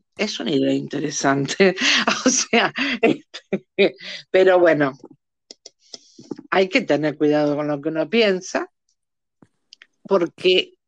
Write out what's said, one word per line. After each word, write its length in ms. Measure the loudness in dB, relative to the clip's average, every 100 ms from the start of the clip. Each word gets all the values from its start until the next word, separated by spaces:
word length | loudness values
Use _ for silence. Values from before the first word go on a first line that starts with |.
| _ -8
es 220 | -8 -6
una 120 | -4
idea 220 | 0 0
interesante. 1000 | -2 -4 -6 -6 -2 0 0 -2 2 2 2
<laughs> 460 | 0 0 0 0 0
O 40 |
sea, 420 | 0 0 0 0 -2 -4 0
este, 920 | 0 0 -6 -20 -8 -8 -4 0 0 0 -14 -16 0
pero 300 | 2 6 6
bueno, 340 | 6 4 0 -4 -16 _ _ _ -20 -20 -20 _ _ -20 _ -18 -16 -14 -2
hay 200 | 0 2
que 120 | 0
tener 360 | 0 0 0 0
cuidado 380 | 0 2 0 -2
con 120 | -4
lo 140 | -6
que 80 | -6
uno 200 | -6 -2
piensa, 600 | 0 0 0 -4 -8 -8 _ _ _ _ _ _ _ -20 _ _ -20 _ _
porque 680 | -2 -2 -2 -2 0 2 0 _